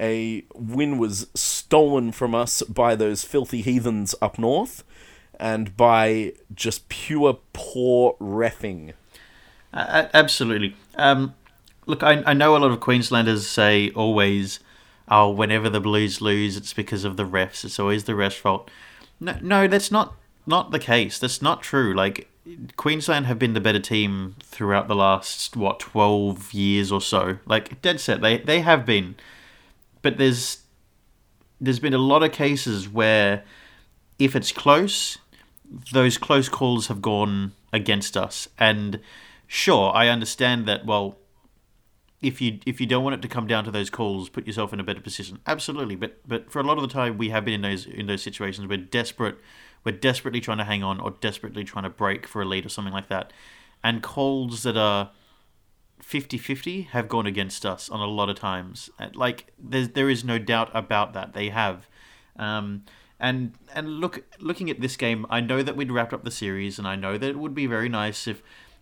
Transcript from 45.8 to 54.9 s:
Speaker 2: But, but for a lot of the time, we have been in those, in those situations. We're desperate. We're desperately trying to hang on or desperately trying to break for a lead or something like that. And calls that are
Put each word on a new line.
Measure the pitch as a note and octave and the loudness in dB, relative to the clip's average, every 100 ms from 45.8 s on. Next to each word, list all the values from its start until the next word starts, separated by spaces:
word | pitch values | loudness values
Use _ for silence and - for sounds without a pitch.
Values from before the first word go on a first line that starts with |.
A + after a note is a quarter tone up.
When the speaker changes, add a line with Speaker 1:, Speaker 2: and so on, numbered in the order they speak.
| A#2+ F#2 | -8 -8
Speaker 2:
But, | A2 - C3 | -10 -12 -8
but | A2+ - | -8 -6
for | D3 | -4
a | |
lot | C#3 D3+ | -2 -2
of | |
the | C3+ | -2
time, | C3+ A#2+ G#2+ | -4 -4 -2
we | A2 | -4
have | A2 | -2
been | G#2 | -2
in | G#2+ | -2
those, | G2+ F#2+ | -2 -4
in | - - G#2 | -8 -10 -6
those | G2 | -6
situations. | - - G2 F#2+ G2 | -8 -8 -8 -8 -8
We're | G2 | -8
desperate. | F#2 A#2+ A#2 - G#2+ - _ - - _ | -4 -4 -4 -4 -6 -8 _ -20 -20 _
We're | A2+ | -8
desperately | G2+ C3 B2+ B2+ A#2 | -2 -2 -2 -4 -6
trying | A#2 G#2+ | -6 -6
to | |
hang | G#2 G#2 | -4 -4
on | G2 F#2+ | -4 -6
or | G2+ | -8
desperately | G2 G#2+ - G#2 G2+ | -8 -8 -8 -12 -12
trying | G2 G#2 | -10 -10
to | F#2+ | -10
break | - G2+ G2 - | -4 -4 -4 -8
for | G#2+ | -8
a | |
lead | F#2+ F#2+ G2+ | -6 -6 -8
or | |
something | - G2 | -10 -8
like | G2 F#2+ | -8 -6
that. | F#2+ - - - - _ _ | -6 -8 -16 -20 -20 _ _
And | A2+ A#2 | -4 -2
calls | - - C3+ C3+ B2 A2+ | -4 -2 -2 -2 -4 -6
that | B2 A2 | -2 0
are | G#2+ | 2